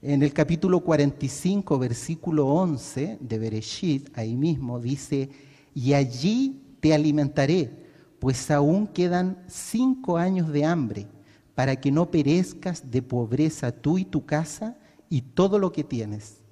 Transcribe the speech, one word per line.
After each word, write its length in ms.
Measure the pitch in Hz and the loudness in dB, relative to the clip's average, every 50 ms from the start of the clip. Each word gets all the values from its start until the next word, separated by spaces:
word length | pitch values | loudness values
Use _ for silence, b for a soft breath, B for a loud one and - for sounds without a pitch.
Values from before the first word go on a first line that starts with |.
En 220 | - 135 143 139 143 | 0 2 2 4 4
el 80 | 143 - | 2 4
capítulo 460 | - 156 - 165 160 - 185 180 175 | 2 2 2 2 0 2 2 2 2
cuarenta 440 | 170 - 160 147 143 143 139 - - | 4 4 4 4 4 2 2 -2 -6
y 40 | 135 | -6
cinco, 500 | - - - 180 196 202 190 - 151 135 | -6 -2 -2 0 0 0 0 0 0 0
versículo 680 | 127 123 117 117 - - 165 160 - 180 160 151 143 | 0 -2 -4 -4 -6 -8 -8 -6 -4 -2 0 2 2
once 680 | 135 143 165 190 180 151 123 - - - 127 143 185 226 - | 4 4 2 2 0 -2 -4 -6 -8 -6 -6 -6 -6 -8 -10
de 200 | - 117 113 110 | -8 -6 -4 -4
Bereshit, 760 | 110 113 107 110 110 - - - - 180 143 135 139 - - | -4 -4 -4 -6 -6 -8 -10 -4 -2 0 0 -2 -2 -8 -10
ahí 180 | 123 113 110 117 | -8 -6 -4 -2
mismo 440 | 123 143 170 160 123 131 120 120 123 | 0 0 0 0 -2 -4 -6 -6 -6
dice, 500 | 117 123 139 139 - - 143 139 135 135 B B B B B B B B B | -4 -4 -4 -4 -4 -4 -4 -4 -4 -4 B B B B B B B B B
"Y 200 | 147 120 131 143 | -4 2 4 4
allí 680 | 143 139 123 120 120 135 190 220 247 269 269 269 - - - - _ | 4 4 2 -2 -2 0 0 2 2 0 0 -2 -8 -16 -20 -16 _
te 140 | - 156 156 | 4 4 4
alimentaré, 920 | 151 151 156 147 151 147 139 - - 135 135 165 185 151 117 - B B B B B B B B _ | 6 4 4 2 2 2 0 2 0 2 4 4 2 0 -2 -6 B B B B B B B B _
pues 320 | - 131 131 123 - - | -2 -2 -2 -2 0 0
aún 360 | 151 143 143 147 170 196 214 | 2 4 4 4 4 2 0
quedan 560 | 208 - - 175 180 175 180 180 185 190 - - | -2 0 0 0 2 2 2 0 0 -2 -6 -14
cinco 720 | - - - - - - 220 254 262 262 262 - - 175 | -18 -16 -14 -12 -6 -2 0 2 2 0 0 -2 -2 0
años 320 | 170 170 185 190 185 170 156 | 0 2 2 2 0 0 0
de 160 | 147 147 143 | 0 0 2
hambre, 420 | 156 175 170 135 110 107 104 98 - - b b b b b b b _ | 2 2 0 0 -2 -4 -8 -10 -12 -16 b b b b b b b _
para 200 | - 131 131 135 | -2 0 0 0
que 160 | 135 - 143 | 0 0 2
no 200 | 139 156 175 170 | 2 2 2 2
perezcas 800 | - 165 143 135 156 180 185 - - - - 185 175 - - 131 | 2 0 2 4 4 2 2 0 -6 -10 -8 -8 -8 -8 -10 -4
de 100 | 117 127 | -4 -4
pobreza 680 | 123 - 123 123 120 110 120 131 151 160 156 - - 123 | -2 -2 -2 -2 -2 -2 0 2 2 0 0 -2 -6 -6
tú 260 | 120 - - 147 165 | -6 -2 0 0 0
y 80 | 185 190 | 0 0
tu 200 | 185 - 151 - | -2 -4 -6 -2
casa 520 | - 151 151 165 151 - - 214 220 247 b b b b b b _ | -2 -2 -2 -2 -4 -8 -10 -10 -10 -10 b b b b b b _
y 120 | - 131 | -4 -4
todo 360 | 123 - - - 180 196 196 | -4 -2 0 2 2 4 4
lo 140 | 208 196 185 | 2 0 0
que 120 | 185 - 147 | -2 -4 -6
tienes." 540 | - 131 117 110 104 104 107 - - - _ _ _ | -4 -4 -6 -6 -6 -8 -10 -12 -14 -20 _ _ _